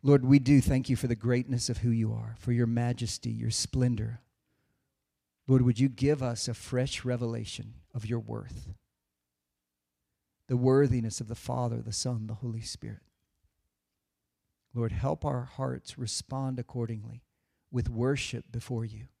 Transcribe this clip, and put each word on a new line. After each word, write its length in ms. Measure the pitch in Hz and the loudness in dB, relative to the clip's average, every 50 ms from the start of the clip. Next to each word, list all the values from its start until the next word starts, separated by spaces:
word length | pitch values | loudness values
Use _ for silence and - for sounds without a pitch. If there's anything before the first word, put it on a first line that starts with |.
Lord, 220 | - 139 143 135 127 | 6 6 6 6 8
we 140 | 127 139 143 | 8 8 8
do 220 | 127 127 147 135 | 8 8 8 8
thank 280 | 120 - 139 131 123 - | 8 6 2 2 2 0
you 60 | 123 | 0
for 140 | - - 123 | 0 2 0
the 80 | 117 | -2
greatness 520 | 104 107 120 123 123 123 - 131 120 120 - | 0 2 2 2 2 2 0 -2 -2 0 -2
of 100 | 120 - | -2 0
who 120 | - 120 | 2 2
you 220 | 117 113 110 110 | 2 2 2 0
are, 240 | 110 110 113 113 113 - | -2 -4 -6 -8 -12 -8
for 140 | - 120 | -2 0
your 140 | 120 117 120 | 2 2 2
majesty, 640 | 117 117 117 120 120 120 120 123 107 - - - 117 | 2 2 0 0 0 -2 -2 -4 -6 -6 -6 -6 -6
your 200 | 113 113 117 117 | -4 -2 -2 -2
splendor. 680 | 110 - - - - 131 127 123 120 110 110 110 117 - _ _ _ _ _ _ _ _ _ _ _ _ _ _ _ _ _ _ _ _ _ _ _ _ _ - | -2 -2 -4 -2 0 2 2 2 2 0 -2 -6 -8 -10 _ _ _ _ _ _ _ _ _ _ _ _ _ _ _ _ _ _ _ _ _ _ _ _ _ 4
Lord, 140 | 131 127 | 4 6
would 180 | 123 123 117 107 | 6 4 4 4
you 80 | 131 139 | 2 0
give 340 | 120 104 131 143 151 139 | 2 2 2 2 2 2
us 240 | 131 123 117 107 - | 0 -4 -4 -4 -4
a 80 | - 117 | -6 -6
fresh 500 | - - - - 127 127 135 - - - | -8 -8 -4 -2 -2 -2 -2 -4 -6 -4
revelation 720 | 127 123 117 120 117 117 117 113 95 - - 107 104 117 - - _ | -4 -2 -2 -2 -4 -4 -6 -8 -8 -10 -12 -12 -14 -16 -20 -20 _
of 140 | - 123 107 | -10 -8 -6
your 140 | 107 120 117 | -4 -4 -4
worth, 480 | 107 107 113 - 101 - - - - - - _ _ _ _ _ _ _ _ _ _ _ _ _ _ _ _ _ _ _ _ _ _ _ _ _ _ _ _ _ _ _ _ _ _ | -4 -6 -8 -10 -8 -10 -12 -12 -12 -12 -14 _ _ _ _ _ _ _ _ _ _ _ _ _ _ _ _ _ _ _ _ _ _ _ _ _ _ _ _ _ _ _ _ _ _
the 100 | - 127 | -2 0
worthiness 640 | 123 123 131 131 139 143 135 123 123 113 113 - - | 4 4 6 6 6 6 6 4 2 0 -2 -4 -6
of 60 | 120 | -8
the 80 | 107 117 | -8 -8
Father, 480 | - - - 127 123 123 117 117 117 | -10 -6 -6 -2 -2 -2 -2 -2 -4
the 100 | 113 113 | -6 -6
Son, 360 | 104 - - 127 123 113 110 107 | -6 -4 -4 -2 -4 -4 -4 -6
the 60 | 104 | -8
Holy 260 | 98 - 120 113 113 | -8 -6 -6 -6 -6
Spirit. 400 | 110 - - - - 110 107 95 _ _ _ _ _ _ _ _ _ _ _ _ _ _ _ _ _ _ _ _ _ _ _ _ _ _ _ _ _ _ _ _ _ _ - | -8 -10 -12 -12 -12 -14 -14 -14 _ _ _ _ _ _ _ _ _ _ _ _ _ _ _ _ _ _ _ _ _ _ _ _ _ _ _ _ _ _ _ _ _ _ -6
Lord, 180 | 120 117 110 | -4 -2 -2
help 320 | - - 131 135 160 160 - | -2 -2 -2 -2 -2 -2 -2
our 180 | 147 135 123 | -4 -4 -4
hearts 560 | 120 123 - - 131 131 127 127 _ - - - | -6 -8 -8 -6 -6 -4 -6 -8 _ -14 -10 -8
respond 600 | 127 110 - - - _ 135 135 135 131 131 123 | -8 -6 -6 -8 -8 _ -6 -4 -4 -4 -4 -6
accordingly 640 | 120 - - 123 117 110 117 107 104 113 117 123 _ _ _ _ _ _ _ _ _ _ | -8 -8 -6 -6 -4 -4 -6 -8 -10 -12 -16 -16 _ _ _ _ _ _ _ _ _ _
with 160 | - 123 113 - | -2 -2 -2 0
worship 640 | 120 110 120 131 143 139 - - - 117 - - | 0 0 2 2 0 0 -2 -6 -6 -8 -10 -8
before 320 | 113 117 - - 131 113 113 | -8 -8 -6 -4 -6 -6 -4
you. 240 | 110 107 107 123 - _ _ | -6 -8 -12 -16 -18 _ _